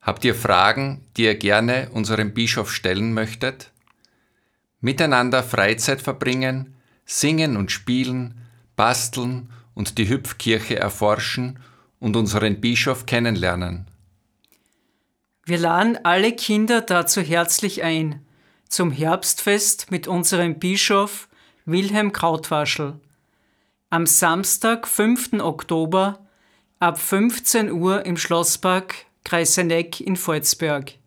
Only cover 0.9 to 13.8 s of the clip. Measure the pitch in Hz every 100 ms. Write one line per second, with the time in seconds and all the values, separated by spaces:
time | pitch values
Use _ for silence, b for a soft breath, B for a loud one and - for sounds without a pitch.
0.9 | 139 - - 110 107 101 104 117 127 131
1.9 | 117 107 110 107 107 117 123 101 - 92
2.9 | 92 113 113 110 - 123 135 - _ _
3.9 | _ _ _ _ _ _ _ _ _ 127
4.9 | 139 160 127 127 127 - - 98 113 -
5.9 | 135 139 135 139 127 131 131 131 b b
6.9 | b b - 143 160 160 113 95 - -
7.9 | 123 127 127 120 117 b b b - 107
8.9 | 123 - - 123 127 120 B B - 101
9.9 | - 104 135 - - - 110 110 113 101
10.9 | - 104 107 - - 123 135 b b b
11.9 | b 117 107 107 101 107 101 113 117 -
12.9 | 127 - 120 117 101 90 87 90 87